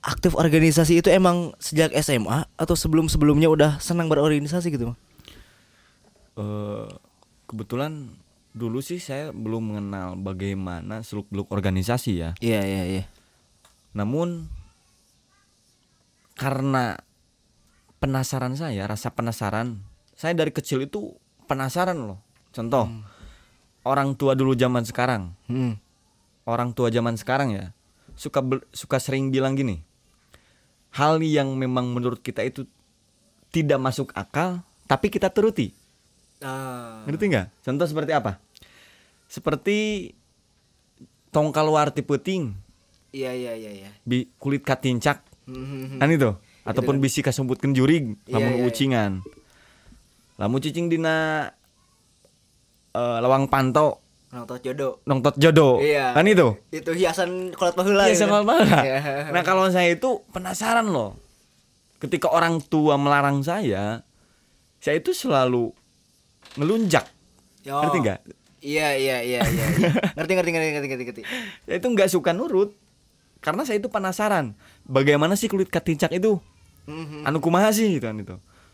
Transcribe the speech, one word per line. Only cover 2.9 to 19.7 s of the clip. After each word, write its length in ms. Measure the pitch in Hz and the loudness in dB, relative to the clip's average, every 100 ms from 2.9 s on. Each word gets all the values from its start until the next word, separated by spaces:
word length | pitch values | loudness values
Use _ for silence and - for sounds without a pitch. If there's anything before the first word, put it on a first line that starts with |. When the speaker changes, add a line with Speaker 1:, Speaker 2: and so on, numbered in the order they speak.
| 156 160 156 147 147 160 | 2 2 4 4 6 4
Speaker 1:
udah 300 | 156 151 147 | 6 4 2
senang 300 | - 170 165 | -2 -2 2
berorganisasi 640 | 147 151 151 147 180 170 | 2 4 2 0 -4 -2
gitu, 180 | 139 117 | -4 -6
Bang? 80 | 120 _ - - - - _ _ _ _ _ _ _ _ | -8 _ -20 -20 -20 -20 _ _ _ _ _ _ _ _
Speaker 2:
Eh, 540 | - 104 104 104 104 107 92 _ _ _ _ | -10 -8 -6 -8 -8 -12 -16 _ _ _ _
kebetulan 640 | - 110 104 120 147 151 127 101 _ _ _ | -14 -12 -8 -6 -6 -8 -16 -20 _ _ _
dulu 280 | 113 117 120 | -8 -6 -6
sih 180 | 139 175 | -6 -10
saya 320 | - 139 151 | -8 -10 -10
belum 420 | - 110 113 110 | -10 -6 -6 -6
mengenal 440 | 104 101 98 92 92 | -6 -8 -8 -10 -8
bagaimana 840 | 95 92 98 98 92 87 92 110 | -8 -6 -6 -6 -8 -10 -10 -12
seluk-beluk 460 | 110 104 - 98 95 | -10 -12 -8 -10 -4
organisasi 640 | 101 95 92 92 120 - 90 | -2 0 0 -2 -2 -2 -4
ya. 140 | 82 87 | -4 -4
Speaker 1:
Iya, 240 | 117 107 | -2 0
iya, 220 | 98 98 90 | 0 -4 -4
iya. 140 | 95 98 _ _ _ _ _ _ _ _ | -6 -8 _ _ _ _ _ _ _ _
Speaker 2:
Namun 540 | 104 104 143 175 170 156 - - _ _ _ _ _ _ _ _ _ _ _ _ _ _ _ _ | -6 -4 -2 -4 -6 -12 -14 -16 _ _ _ _ _ _ _ _ _ _ _ _ _ _ _ _
karena 640 | - 135 135 135 131 120 - _ _ _ _ _ _ _ _ _ _ | -6 -4 -2 0 0 -2 -6 _ _ _ _ _ _ _ _ _ _
penasaran 580 | 135 135 127 135 123 | -2 -2 -2 -4 -4
saya, 280 | 135 160 101 | -6 -6 -6
rasa 220 | 101 107 120 | -6 -6 -6
penasaran, 680 | - 117 110 101 107 120 | -4 -6 -4 -4 -4 -6